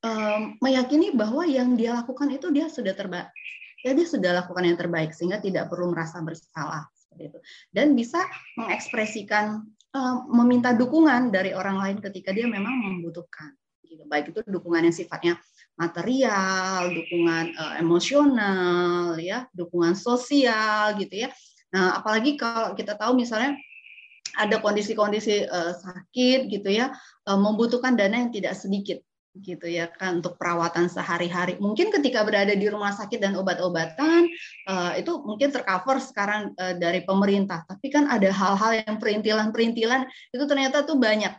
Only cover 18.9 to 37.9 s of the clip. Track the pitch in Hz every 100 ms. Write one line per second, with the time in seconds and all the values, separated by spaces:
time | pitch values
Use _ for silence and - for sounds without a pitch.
18.9 | 175 175 165 170 220 254 180 175 175 170
19.9 | 190 - 247 247 285 262 220 214 214 214
20.9 | 208 190 190 262 - _ _ _ 190 185
21.9 | 190 214 220 247 294 233 233 220 196 208
22.9 | 208 214 254 233 220 262 285 - - -
23.9 | - - _ - - 208 220 214 202 208
24.9 | 214 208 214 214 208 190 175 170 180 185
25.9 | 185 - 247 254 262 196 196 196 202 262
26.9 | - - _ - 196 202 214 233 247 254
27.9 | 233 196 226 240 226 180 196 196 202 196
28.9 | 180 _ _ _ 185 196 170 170 170 170
29.9 | - 185 170 175 175 175 170 170 170 175
30.9 | 175 175 170 175 175 180 180 202 214 403
31.9 | 415 277 240 214 208 202 202 208 208 202
32.9 | 202 208 226 196 190 190 175 180 170 165
33.9 | - 302 339 339 339 - - - 190 175
34.9 | - 226 339 - 208 277 277 - 185 269
35.9 | 269 - - 202 214 202 - 185 180 170
36.9 | 180 180 196 202 202 196 170 - 190 269